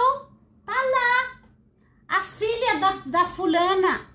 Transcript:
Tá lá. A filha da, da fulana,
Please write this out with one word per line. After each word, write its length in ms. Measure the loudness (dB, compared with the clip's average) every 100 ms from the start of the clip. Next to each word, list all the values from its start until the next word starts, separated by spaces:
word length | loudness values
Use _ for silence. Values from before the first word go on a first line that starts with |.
| 2 0 -6 -20 _ _ -8
Tá 60 |
lá. 640 | -4 0 2 2 0 -2 -8 -20 _ _ _ _ _ -4
A 140 | -4
filha 580 | -4 -6 -4 -2 0 0
da, 220 | 0 -2 -2
da 200 | 0 0
fulana, 760 | 0 0 2 2 2 2 0 -8